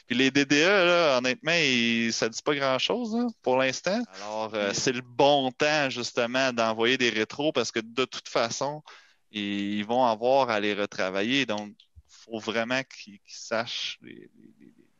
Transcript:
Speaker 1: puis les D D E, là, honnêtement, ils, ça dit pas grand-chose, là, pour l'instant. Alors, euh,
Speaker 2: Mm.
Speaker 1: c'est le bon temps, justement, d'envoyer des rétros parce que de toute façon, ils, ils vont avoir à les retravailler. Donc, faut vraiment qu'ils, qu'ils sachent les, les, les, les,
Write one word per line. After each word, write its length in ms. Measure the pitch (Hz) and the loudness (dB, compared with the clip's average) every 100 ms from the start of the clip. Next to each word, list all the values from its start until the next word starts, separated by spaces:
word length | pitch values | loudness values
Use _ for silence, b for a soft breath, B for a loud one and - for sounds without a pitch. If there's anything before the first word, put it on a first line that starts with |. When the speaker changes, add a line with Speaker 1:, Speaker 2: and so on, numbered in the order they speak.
| - | -4
Speaker 1:
puis 100 | 123 | 0
les 140 | 135 | 2
D 160 | 139 139 | 2 4
D 160 | 147 | 4
E, 240 | 175 202 175 | 4 4 4
là, 320 | 175 156 127 | 4 4 4
honnêtement, 340 | 127 120 156 | 2 -2 0
ils, 580 | 170 143 123 117 117 113 | 2 2 2 2 2 0
ça 160 | - 113 | 0 -2
dit 100 | 113 | -2
pas 120 | - | -2
grand-chose, 600 | 143 139 127 - 220 233 | 0 2 0 0 -2 -2
là, 120 | 233 240 - | -4 -4 -4
pour 160 | - - | 0 2
l'instant. 420 | 131 127 175 220 240 | 2 -2 -2 -4 -4
Alors, 400 | 95 104 107 110 | -10 -8 -6 -4
euh, 160 | 110 101 | -2 0
Speaker 2:
Mm. 40 | |
Speaker 1:
c'est 180 | - 135 | 0 0
le 100 | 123 | -2
bon 480 | 123 123 143 143 131 | -4 2 4 4 2
temps, 400 | - 151 151 135 | 0 0 2 0
justement, 640 | 120 117 - 117 131 131 | -2 -4 -2 0 2 0
d'envoyer 420 | 117 113 110 117 131 | 2 0 2 2 4
des 140 | 120 | 2
rétros 420 | 107 110 - 151 | 0 -2 -2 -2
parce 180 | 127 113 | 0 -2
que 100 | 117 | -4
de 260 | 113 117 127 | -4 -4 -4
toute 220 | - - | -4 -4
façon, 540 | 147 117 - 139 151 - B B B _ | -2 -2 -2 -6 -8 -16 B B B _
ils, 500 | 107 101 101 101 104 | -6 -4 -4 -4 -4
ils 40 | |
vont 200 | 104 123 | -2 2
avoir 440 | 123 107 120 135 123 | 2 2 2 2 2
à 120 | 104 | 0
les 120 | 104 | 0
retravailler. 720 | 101 101 - 95 95 110 139 | -2 -2 -2 -2 -2 0 0
Donc, 280 | 120 104 104 - _ - - | -2 -4 -8 -16 _ -20 -20
faut 300 | - - 113 | -20 -12 -10
vraiment 420 | 107 113 113 131 | -4 -4 -2 -4
qu'ils, 340 | 131 - 104 101 | -6 -14 -20 -20
qu'ils 180 | - - | -20 -16
sachent 600 | - 113 117 - - - | -6 -4 -4 -6 -10 -12
les, 140 | 60 | -16
les, 400 | - - 53 55 55 | -20 -20 _ -20 _
les, 140 | - _ | -20 _
les, 80 | _ _ | _ _